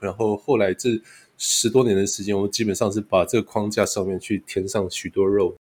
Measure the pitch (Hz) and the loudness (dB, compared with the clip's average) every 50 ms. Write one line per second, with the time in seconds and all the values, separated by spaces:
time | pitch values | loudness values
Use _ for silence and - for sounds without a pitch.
0 | - 98 92 104 113 107 104 101 - - 143 113 104 95 92 - - 127 113 - | -6 -6 -2 0 0 0 0 0 0 0 2 2 2 2 0 0 0 0 0 0
1 | - - - - - _ _ - - - - - - 117 - 131 131 117 101 95 | -2 -8 -18 -20 -20 _ _ -8 -4 -2 -2 0 0 4 4 4 4 6 4 2
2 | 98 101 - - 98 98 104 98 98 101 - - 113 107 98 - 117 104 95 107 | 2 0 -2 -4 -4 -2 0 0 0 -2 -2 -2 -2 -2 0 0 0 0 0 -2
3 | 101 - - 95 87 - - 117 104 - - 110 104 104 107 - 101 92 - 110 | -2 0 2 2 2 2 2 0 0 0 -2 -4 -4 -2 0 0 0 0 0 -2
4 | 95 95 95 92 - - 107 98 - - - 98 95 95 - 110 98 92 - - | -2 -2 -4 -6 -4 -4 -4 -4 -4 -6 -4 -4 -4 -2 -2 -4 -4 -4 -6 -8
5 | - 95 - - 98 95 101 101 98 87 - - | -10 -4 -2 0 2 2 2 2 2 0 -2 -6